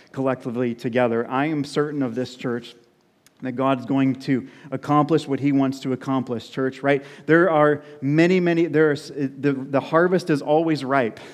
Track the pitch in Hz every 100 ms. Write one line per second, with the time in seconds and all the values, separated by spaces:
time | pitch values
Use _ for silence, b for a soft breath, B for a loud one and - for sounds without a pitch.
0 | B - 131 127 131 120 123 117 131 120
1 | 123 117 120 131 151 151 139 151 151 147
2 | 127 113 123 - 131 120 120 - _ _
3 | _ _ _ _ 127 127 135 131 117 135
4 | 135 131 - 127 B B B 135 - 147
5 | 143 160 147 131 143 139 135 135 135 127
6 | - 135 127 113 - - 131 131 139 143
7 | 139 B - 165 180 151 151 147 B B
8 | 135 156 175 185 170 170 170 147 156 143
9 | - 143 135 139 143 131 139 135 131 160
10 | 180 185 - 143 147 156 165 147 131 139
11 | 113 - -